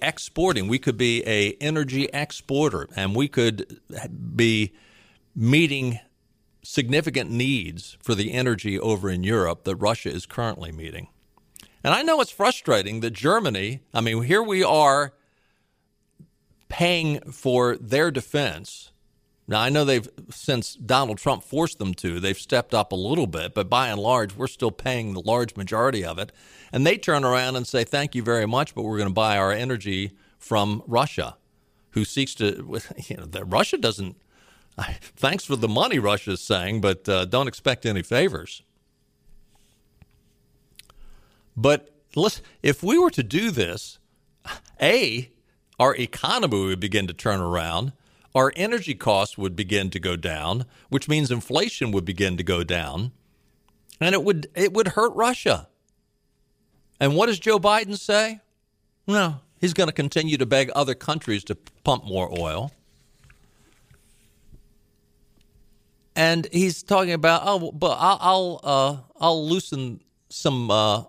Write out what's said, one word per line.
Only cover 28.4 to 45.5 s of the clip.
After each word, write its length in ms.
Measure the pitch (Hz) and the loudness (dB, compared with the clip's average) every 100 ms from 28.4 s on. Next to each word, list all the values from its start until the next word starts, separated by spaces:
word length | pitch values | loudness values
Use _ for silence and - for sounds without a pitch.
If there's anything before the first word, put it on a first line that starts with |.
| 107 | 2
much, 280 | 123 147 | 0 -2
but 80 | 110 | -4
we're 160 | 107 107 | -4 -2
gonna 120 | 98 | 0
buy 280 | 92 110 101 | 2 2 4
our 140 | 95 | 2
energy 580 | 104 127 120 104 95 98 - _ _ | 0 -2 -4 -4 -4 -6 -10 _ _
from 440 | - 107 101 104 - | -2 0 0 -2 -2
Russia," 500 | 117 147 - 60 - _ _ _ _ _ | 0 0 -4 -8 -10 _ _ _ _ _
who 140 | 110 | -4
seeks 300 | 107 139 131 - | -2 -2 -4 0
to, 440 | 104 - - - - - | -2 -2 -8 -10 -10 -14
<laughs> 100 | - | -12
you 100 | - | -12
know, 100 | 78 | -10
that 180 | 95 | -10
Russia 340 | 95 95 214 339 | -2 0 0 0
doesn't, 380 | 123 101 95 - _ _ _ _ _ - | -2 -2 -8 -12 _ _ _ _ _ -12
<laughs> 240 | - 98 | -10 -10
thanks 440 | - - 135 180 | -14 -2 -2 -2
for 100 | - | -4
the 140 | 131 110 | -2 0
money, 300 | 113 240 160 | 2 2 2
Russia 340 | 101 104 104 | 2 0 -2
is 80 | 92 | -6
saying, 400 | - 95 90 110 | 0 0 0 0
but, 280 | 98 92 - | 0 0 0
uh, 160 | 92 | 0
don't 240 | 92 123 135 | 2 0 -2
expect 380 | - 139 123 117 | -2 -2 0 -2
any 160 | 98 | -2
favors. 600 | - 120 185 80 85 - _ _ _ _ _ _ _ - _ _ _ _ _ _ - _ _ _ _ _ _ - - - - - _ _ _ 113 | 0 0 2 -2 -12 -18 _ _ _ _ _ _ _ -20 _ _ _ _ _ _ -20 _ _ _ _ _ _ -20 -20 -20 -20 -20 _ _ _ 0
But 380 | 131 147 - _ _ | 4 4 0 _ _
listen, 300 | 147 208 - - _ | 0 0 0 -12 _
if 200 | 147 139 | -2 0
we 160 | 180 330 | 2 4
were 120 | 349 | 4
to 120 | - | 2
do 280 | 107 165 226 | -2 -2 0
this, 480 | 135 85 95 - - _ _ _ _ - - - - | 0 -2 -4 -12 -20 _ _ _ _ -16 -16 -18 0
A, 500 | 147 240 156 113 127 _ _ | 2 4 2 -2 -8 _ _